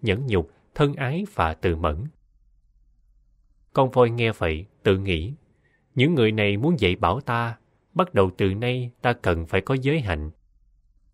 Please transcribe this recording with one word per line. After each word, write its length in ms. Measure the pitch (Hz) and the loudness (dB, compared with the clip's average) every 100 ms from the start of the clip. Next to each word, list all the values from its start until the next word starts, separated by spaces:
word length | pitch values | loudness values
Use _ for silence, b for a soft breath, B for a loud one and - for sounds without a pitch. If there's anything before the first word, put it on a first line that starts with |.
nhẫn 260 | 110 98 139 | -2 -2 0
nhục, 240 | 95 - b b - | 0 -2 b b 0
thân 180 | 143 | 0
ái 320 | 143 127 165 208 - | 0 -4 -4 -6 -2
và 180 | 82 | -2
từ 220 | 80 92 80 | 0 -2 0
mẫn." 280 | 82 76 139 _ _ _ _ _ _ _ _ _ _ _ _ _ _ _ _ | -2 -2 -8 _ _ _ _ _ _ _ _ _ _ _ _ _ _ _ _
Con 180 | - 131 | 0 2
voi 180 | 127 120 | 4 4
nghe 220 | 117 113 | 4 -2
vậy, 340 | 104 85 78 95 _ | 0 -2 -4 -8 _
tự 140 | - 95 | 0 0
nghĩ: 360 | 98 82 95 147 _ _ _ _ _ 127 | 0 -2 -4 -10 _ _ _ _ _ 0
"Những 200 | 139 160 | 2 4
người 160 | 110 | 2
này 260 | 110 104 101 | 2 0 0
muốn 220 | 147 160 | 0 2
dạy 160 | 95 95 | 2 2
bảo 260 | - 147 | 0 0
ta, 360 | - 117 117 113 _ _ _ | -2 -4 -4 -8 _ _ _
bắt 200 | 175 180 | -2 0
đầu 180 | 101 95 - | 2 2 2
từ 160 | 98 | 0
nay 380 | 98 123 127 120 - | 0 -4 -4 -6 -4
ta 120 | 123 | -2
cần 320 | 120 - 82 82 | 0 0 -2 -2
phải 160 | 95 | -4
có 140 | - 135 | -2 -2
giới 180 | 131 160 | 0 -2
hạnh." 320 | 107 78 76 - _ _ _ _ _ _ _ | -2 -4 -6 -12 _ _ _ _ _ _ _